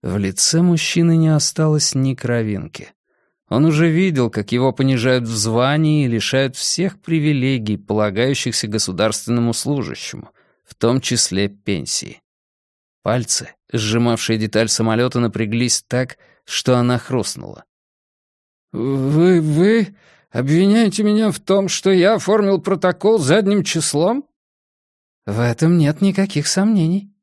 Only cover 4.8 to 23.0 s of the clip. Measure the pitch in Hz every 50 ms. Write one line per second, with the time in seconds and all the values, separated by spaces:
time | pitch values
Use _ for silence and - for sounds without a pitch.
4.8 | 135 135 135 123 110 131 127 127 120 113 113 110 104 113 113 117 123 135 143 151
5.8 | 160 156 151 151 143 123 117 110 - - - 135 135 135 131 - - - - -
6.8 | 175 196 - - _ - 165 160 147 151 147 135 123 135 135 123 107 107 104 101
7.8 | - - 107 107 107 104 95 101 120 135 143 - - 123 113 - - 107 104 110
8.8 | - - 92 87 107 110 104 - - - 120 120 117 117 113 - - - 147 139
9.8 | 107 80 - - - - - - - - _ _ _ _ _ _ _ _ - _
10.8 | - 117 123 131 - - 123 113 - - 90 95 101 98 101 _ _ - 101 82
11.8 | 67 - - - - - - - _ _ _ _ _ _ _ _ _ _ _ _
12.8 | _ _ _ _ _ 98 110 127 117 - - - 117 - - _ _ _ - 117
13.8 | 107 107 110 117 120 120 117 113 - - 113 110 110 104 - 107 113 107 - -
14.8 | 113 113 110 113 123 127 - 127 120 113 - - 113 104 110 117 123 120 - -
15.8 | _ _ - 127 127 127 - _ _ _ _ _ _ - - - - - 127 123
16.8 | 120 123 123 117 - - 127 123 98 - - - - - - - - _ _ _
17.8 | _ _ _ _ _ _ _ _ _ _ _ _ _ _ _ _ _ _ - -
18.8 | 117 135 139 135 131 135 147 151 170 180 185 175 156 156 147 156 180 202 226 233
19.8 | 208 - - _ _ _ _ _ _ _ _ 123 127 139 151 170 190 196 208 233
20.8 | 233 208 - - 214 208 208 214 226 214 160 - _ - 190 196 196 180 - -
21.8 | - 196 190 185 170 196 226 185 - - 208 220 202 196 196 175 151 - 196 175
22.8 | - 185 175 -